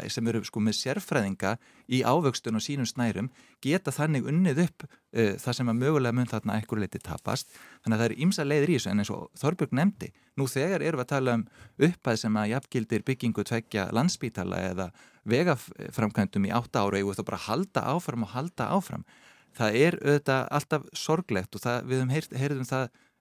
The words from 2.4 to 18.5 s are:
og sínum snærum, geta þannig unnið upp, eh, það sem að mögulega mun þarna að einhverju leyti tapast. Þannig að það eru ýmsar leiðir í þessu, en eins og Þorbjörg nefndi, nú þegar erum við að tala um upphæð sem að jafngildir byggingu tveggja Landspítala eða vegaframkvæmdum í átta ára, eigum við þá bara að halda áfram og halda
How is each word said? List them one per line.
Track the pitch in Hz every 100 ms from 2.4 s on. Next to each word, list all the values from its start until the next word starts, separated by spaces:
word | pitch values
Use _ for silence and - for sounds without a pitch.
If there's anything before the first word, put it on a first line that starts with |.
| 120 110
og |
sínum | - 143 117
snærum, | - 113 92 123 - - _
geta | 131 180 -
þannig | 139 156 139 123
unnið | 160 185 135
upp, | 175 - - - _
eh, | 117 107 98
það | 127 120
sem | 123
að | 113
mögulega | 139 151 123 123
mun | 120
þarna | 110 107
að | 107
einhverju | 104 107
leyti | 95 -
tapast. | - 80 - 123 - - - -
Þannig | - 110
að |
það | 117
eru | -
ýmsar | 170 190 143
leiðir | 147 151
í | 143
þessu, | 95
en | 104
eins | 101
og | 101 - -
Þorbjörg | 143 185 151
nefndi, | 127 190 - - - _ -
nú | 131
þegar | 135 165 180
erum | 151 147
við |
að | 123 139
tala | 131
um | 117 110 - - -
upphæð | 156 - 131 110
sem | 113
að | 107 104
jafngildir | 127 - 127 110 107
byggingu | - 131 120 104
tveggja | 98 117 - 107 92
Landspítala | 113 170 - 123 101 92 90 92
eða | 92 90 - - _ 104
vegaframkvæmdum | 123 175 135 - - 101 - 107 110 95 101 98
í |
átta | 117 - 120
ára, | 101 98
eigum | 98
við | 98
þá | 104
bara | 95
að | -
halda | 131 196 123 120
áfram | 165 160 120
og | 104
halda | 123 170